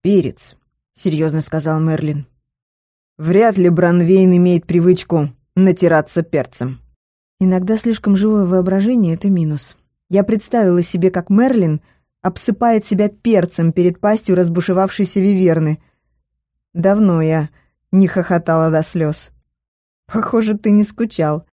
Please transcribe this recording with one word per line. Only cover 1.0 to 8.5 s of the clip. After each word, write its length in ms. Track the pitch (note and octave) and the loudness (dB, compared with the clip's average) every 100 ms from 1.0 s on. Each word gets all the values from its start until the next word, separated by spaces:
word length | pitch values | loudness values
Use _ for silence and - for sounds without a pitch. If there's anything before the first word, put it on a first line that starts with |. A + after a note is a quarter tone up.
| F#3 D#3 D#3 D#3 | -6 -2 -2 -4
сказал 380 | D3 D#3 D#3 D#3 | -4 -6 -4 -2
Мерлин. 480 | D#3+ D#3 D3+ D3 C#3 _ _ _ _ _ _ _ _ - | -2 -2 -4 -6 -10 _ _ _ _ _ _ _ _ -8
«Вряд 400 | D#3 F#3+ A3+ F#3+ | 0 2 2 2
ли 120 | F3 | 2
Бранвейн 640 | E3+ F3 F3 E3+ F#3+ F#3 F3+ | 2 2 2 2 4 4 4
имеет 300 | F3+ F3 - | 2 0 0
привычку 640 | F3 F3 F#3 - E3 D3 - _ - | 0 2 0 0 -2 -2 -8 _ 0
натираться 680 | F#3+ F3+ F3 D#3 D3+ - | 2 2 2 0 0 -6
перцем». 600 | E3 D3+ B2+ - B2 C3 _ _ _ _ _ _ | -4 -4 -6 -8 -10 -10 _ _ _ _ _ _
Иногда 360 | F#3 F#3 F3+ A3 | 0 0 -2 -2
слишком 400 | A#3 A3 - G3 | -2 -2 0 0
живое 300 | G#3+ G#3+ | 2 0
воображение — 680 | F#3 | 0